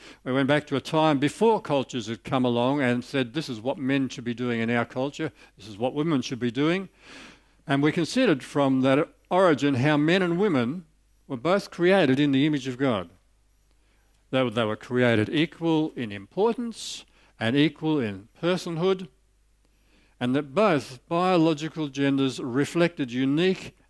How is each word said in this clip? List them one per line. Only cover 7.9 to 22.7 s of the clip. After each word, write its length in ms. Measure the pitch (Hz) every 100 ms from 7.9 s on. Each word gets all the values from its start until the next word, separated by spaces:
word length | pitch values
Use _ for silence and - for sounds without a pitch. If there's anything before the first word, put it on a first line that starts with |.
considered 540 | 170 156 254 254 139
from 380 | - 151 135 131
that 260 | 131 135 165 _ -
origin 460 | 185 185 135 143 123
how 200 | 143 151
men 240 | 151 190
and 180 | 180 170
women 460 | 214 139 117 180 - _ _ _ -
were 80 | 131
both 340 | 143 196 -
created 500 | - 175 196 143 131
in 120 | 147
the 120 | 135
image 220 | 156 147 127
of 100 | 123
God. 320 | 139 107 87 _ _ _ _ _ _ _ _ _ _ _ _
They 120 | 131
were, 80 | 127
they 140 | 110
were 120 | 110 107
created 540 | - 123 123 113 107
equal 600 | 151 170 - 165 156 156 -
in 160 | 113
importance 920 | 101 98 180 220 233 233 - - - - _ _ -
and 160 | 113 139
equal 440 | 156 - 156 151
in 280 | 110 95 98 _
personhood, 680 | 170 180 180 160 185 190 185 _ _ _ _ _ _ _ _ _ _ -
and 140 | 123
that 180 | 135 143
both 460 | 143 214 151 - 127 -
biological 800 | 170 180 180 160 151 160 160 147
genders 500 | 135 139 139 135 123
reflected 720 | 131 123 139